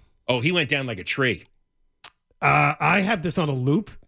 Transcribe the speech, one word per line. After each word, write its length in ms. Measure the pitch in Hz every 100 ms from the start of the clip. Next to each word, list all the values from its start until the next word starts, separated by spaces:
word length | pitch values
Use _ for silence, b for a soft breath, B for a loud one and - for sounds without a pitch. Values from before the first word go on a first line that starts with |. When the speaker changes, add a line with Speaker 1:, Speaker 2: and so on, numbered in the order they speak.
| _ _ -
Speaker 1:
Oh, 100 | 123
he 140 | 143
went 160 | 180 147
down 180 | 143 131
like 120 | 95
a 60 |
tree. 420 | 87 - 127 85 - _ _ _ _ _ - _ _ -
Speaker 2:
Uh, 320 | 143 143 147 151
I 220 | 151 190
had 220 | 190 214
this 160 | 165 190
on 100 | 151
a 60 |
loop 360 | 135 127 160 208 -